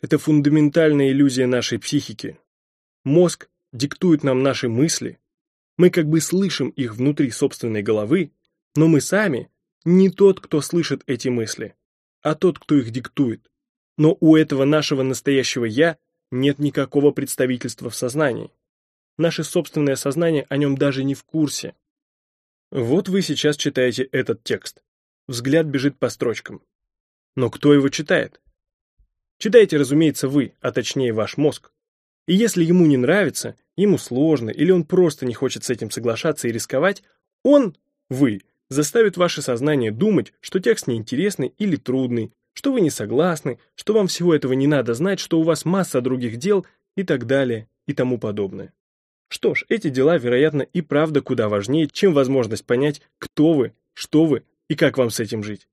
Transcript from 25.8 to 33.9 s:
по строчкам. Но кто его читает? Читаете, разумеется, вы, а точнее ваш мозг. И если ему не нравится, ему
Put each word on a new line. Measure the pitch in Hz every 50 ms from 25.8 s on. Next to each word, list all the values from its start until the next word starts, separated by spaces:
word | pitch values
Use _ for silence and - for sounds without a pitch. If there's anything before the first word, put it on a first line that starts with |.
| 123 143 135 _
по | - 120
строчкам. | 113 - - 123 110 - - - 104 95 _ _ _ _ _ _ _ _ _ _ _ _ _ _ _
Но | - 123 117
кто | - - - 147 147
его | 143 135 139
читает? | - - 156 - 190 160 117 - _ _ _ _ _ _ _ _ _ _ _ _ _ _ _ _ _ _ _ _ _
Читаете, | _ - 220 190 240 214 - -
разумеется, | 151 143 123 143 151 165 156 139 - -
вы, | 135 135 147 131 - _ _ _
а | 143 123
точнее | 139 117 - - 143 131 123 113
ваш | 110 107 101 -
мозг. | - 143 151 123 - _ _ _ _ _ _ _ _ _ _ _ _ _
И | - 175
если | 190 233 226 - 180 165
ему | 160 175 180 175
не | 156 143
нравится, | 131 123 123 170 202 202 147 - - - 113 104 _ _ _ _
ему | - 185 208